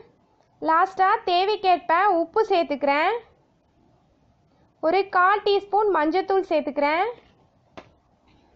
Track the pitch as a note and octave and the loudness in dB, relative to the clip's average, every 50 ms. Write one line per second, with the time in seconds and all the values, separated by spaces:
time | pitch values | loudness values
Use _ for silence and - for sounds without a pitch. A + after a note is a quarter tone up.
0 | - _ _ _ _ _ _ _ _ _ _ _ D4 D#4 D#4+ E4 F#4 F#4 - - | -8 _ _ _ _ _ _ _ _ _ _ _ -2 0 2 2 2 0 0 0
1 | F#4+ F#4+ A4 A4 G#4 G4 F4 F4 G4 G4 G#4+ G#4 G4 F#4 F4 F4 F4 - D#4+ F4 | 0 2 0 0 0 0 0 0 0 0 -2 0 0 0 0 0 0 0 0 2
2 | G4 G#4 F#4 E4 E4+ E4 - G#4+ A4+ G#4+ G4 E4+ E4 C4+ C#4+ C4 D4 C#4 C#4 D4 | 2 2 2 0 -2 -2 -2 -2 0 2 0 0 0 -2 -4 -4 -2 0 0 0
3 | D#4+ F#4 A4+ A#4+ - - _ _ _ _ _ _ _ _ _ _ _ _ _ _ | 0 0 -2 -4 -8 -14 _ _ _ _ _ _ _ _ _ _ _ _ _ _
4 | _ _ _ _ _ _ _ _ _ _ _ _ _ _ _ _ - D#4+ F4 G4 | _ _ _ _ _ _ _ _ _ _ _ _ _ _ _ _ -2 0 0 0
5 | G4 G4 - F4+ F4+ F#4+ G#4 G4+ G4+ G#4 G4+ G4 G4+ G4+ G4 G4+ G#4+ G#4 F4+ D#4 | -2 0 0 2 2 2 2 0 0 0 -2 -2 -2 -2 -2 0 0 0 0 0
6 | D4+ D#4+ D4+ F#4 F#4 - F#4+ G4 F#4 - E4+ D4+ - D4+ C4+ D4 C#4+ D4 D#4 E4+ | 0 0 0 -2 -2 0 0 -2 0 0 -2 -2 -2 -4 -4 -2 -2 0 0 -2
7 | G4 A#4 A#4+ - - _ _ _ _ _ _ _ _ _ _ - - _ _ _ | -2 -4 -6 -10 -18 _ _ _ _ _ _ _ _ _ _ -20 -20 _ _ _
8 | _ _ _ _ _ _ _ _ _ _ _ | _ _ _ _ _ _ _ _ _ _ _